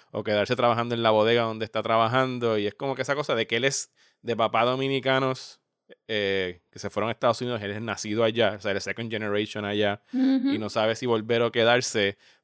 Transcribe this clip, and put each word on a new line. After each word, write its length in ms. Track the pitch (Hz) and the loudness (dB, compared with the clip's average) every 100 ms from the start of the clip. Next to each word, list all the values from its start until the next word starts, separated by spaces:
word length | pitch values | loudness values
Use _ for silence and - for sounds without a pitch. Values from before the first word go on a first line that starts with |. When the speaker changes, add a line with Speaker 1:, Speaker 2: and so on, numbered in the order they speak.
| _ | _
Speaker 1:
o 140 | 110 110 | -8 0
quedarse 320 | 104 101 123 | 0 2 2
trabajando 360 | 120 117 120 | 2 2 0
en 100 | 117 | 2
la 80 | 113 | 4
bodega 320 | 107 107 120 | 6 6 4
donde 200 | 113 110 | 2 -4
está 180 | 107 110 | -4 -4
trabajando. 760 | 110 113 113 127 131 123 117 107 | 0 2 4 2 0 0 0 0
Y 100 | 101 | 0
es 60 | - | -4
como 200 | 143 131 | -6 -4
que 80 | |
esa 120 | 127 143 | -4 -4
cosa 180 | 147 | -2
de 140 | 117 110 | -2 0
que 80 | 117 | 0
él 80 | |
es 300 | 135 - - _ _ _ | 0 -2 -6 _ _ _
de 140 | 113 110 | -6 -2
papá 300 | 110 113 120 | 0 2 2
dominicanos, 960 | 131 135 135 131 131 135 127 - - _ _ _ - - | 0 -2 -2 0 0 0 -4 -10 -20 _ _ _ -20 -6
eh, 540 | 107 98 95 92 87 _ | -2 0 0 -2 -6 _
que 80 | - | -12
se 100 | 101 | -8
fueron 200 | 104 110 | -4 -4
a 20 | |
Estados 280 | 113 127 110 | 0 0 0
Unidos, 200 | 123 113 | -4 -6
él 80 | 101 | -6
es 100 | 107 | -8
nacido 420 | 113 98 107 107 | -8 -8 -4 0
allá, 320 | 113 113 107 104 | 0 2 2 0
o 20 | |
sea, 120 | 101 | -4
él 60 | 98 | -4
es 60 | - | -4
second 260 | 98 117 | -6 -6
generation 540 | 110 107 104 107 107 101 | -6 -2 -2 -2 -6 -4
allá, 360 | 104 101 104 _ | 0 0 -2 _
Speaker 2:
Ujú. 360 | 254 262 269 269 | -2 0 2 0
Speaker 1:
y 80 | 277 | -2
no 100 | - | -2
sabe 260 | 113 110 110 | 0 0 0
si 100 | 123 | 0
volver 380 | 113 110 117 | 0 2 0
o 80 | 117 | 2
quedarse, 680 | 120 113 123 - 113 98 - _ _ | 4 4 4 2 0 0 -2 _ _